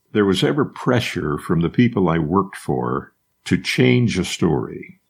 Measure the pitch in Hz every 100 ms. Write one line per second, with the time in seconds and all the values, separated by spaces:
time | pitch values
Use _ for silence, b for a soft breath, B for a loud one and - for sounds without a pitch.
0 | _ 107 101 92 143 147 131 - - 123
1 | 117 - 76 73 - 85 85 - 123 107
2 | 90 82 78 95 95 - - 67 62 67
3 | - _ _ _ - 90 - - 127 123
4 | 117 92 82 - 90 71 - - - -